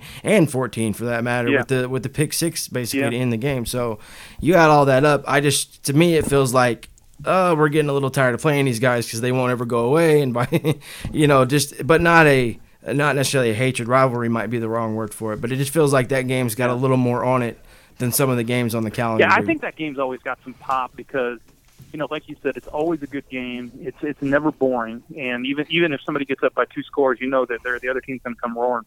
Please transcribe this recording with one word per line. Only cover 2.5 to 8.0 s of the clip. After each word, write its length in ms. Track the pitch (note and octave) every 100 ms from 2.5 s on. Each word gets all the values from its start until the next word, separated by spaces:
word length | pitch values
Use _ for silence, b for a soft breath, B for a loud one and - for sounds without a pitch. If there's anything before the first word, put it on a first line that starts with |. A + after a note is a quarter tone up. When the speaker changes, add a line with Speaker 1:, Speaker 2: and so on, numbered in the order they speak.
| E3 -
Speaker 1:
basically 340 | B2+ A#2+ C#3
Speaker 2:
Yeah. 80 | C#3
Speaker 1:
to 40 | A#2+
end 160 | B2+
the 60 | A#2
game. 300 | C3+ C3+ A2+
So 320 | B2+ A#2+ G#2+ B B B B
you 140 | C#3 C#3
add 140 | D#3+
all 140 | D3 D3
that 200 | C3 D3+
up. 180 | C#3+ -
I 120 | C3+
just, 440 | D3 C#3 - - -
to 80 |
me, 220 | C#3 F3 D#3+
it 80 | -
feels 280 | C#3 C3+
like, 360 | B2+ B2 A#2 - - _ -
uh, 320 | C#3+ F3+ F3+ D#3+
we're 120 | D#3
getting 200 | D3+ D3
a 40 |
little 160 | C#3